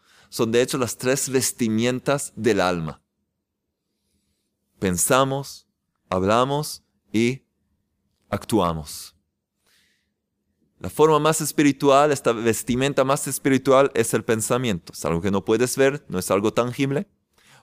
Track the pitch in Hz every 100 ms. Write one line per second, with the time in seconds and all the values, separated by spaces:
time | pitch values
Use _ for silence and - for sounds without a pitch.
0 | _ _ _ - 117 117 131 147 117 -
1 | 127 135 - 131 120 - 117 110 120 127
2 | - 139 - - 113 101 90 87 80 71
3 | _ _ _ _ _ _ _ _ _ _
4 | _ _ _ _ _ _ _ - 101 87
5 | - 131 135 135 135 - _ _ _ _
6 | - 92 95 113 131 143 151 - _ _
7 | _ 104 117 135 _ _ _ _ _ _
8 | _ _ - 101 - 110 87 80 73 -
9 | - _ _ _ _ _ _ _ _ _
10 | _ _ _ _ _ _ _ _ 92 -
11 | 156 151 151 160 147 - 147 135 143 135
12 | 151 139 - 117 117 110 - 123 139 139
13 | 131 143 - 131 143 131 135 135 139 -
14 | 113 117 107 110 110 123 127 90 - -
15 | 76 85 98 98 95 110 123 - 135 143
16 | - 92 90 98 107 110 120 123 139 139
17 | 202 _ _ _ _ _